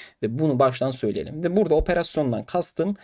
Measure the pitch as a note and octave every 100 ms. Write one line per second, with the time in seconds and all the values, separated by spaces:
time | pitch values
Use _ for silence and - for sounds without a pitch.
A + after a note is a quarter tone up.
0 | - - A2 B2 D#3 C3 C3 B2 C3 B2+
1 | A2 F#2+ D2+ D#3 F3 F#3+ F3 D#3 D#3+ F3
2 | E3 - C#3 A2 - F3+ E3+ - F3+ G3+